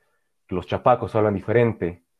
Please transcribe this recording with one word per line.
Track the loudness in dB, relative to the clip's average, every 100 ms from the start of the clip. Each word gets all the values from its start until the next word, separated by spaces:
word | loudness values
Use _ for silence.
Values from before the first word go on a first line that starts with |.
| _ _ _ _ -8
los | -8 -6
chapacos | 0 2 2 0 0
hablan | 0 0
diferente | 0 2 2 0 -6 -6 _ _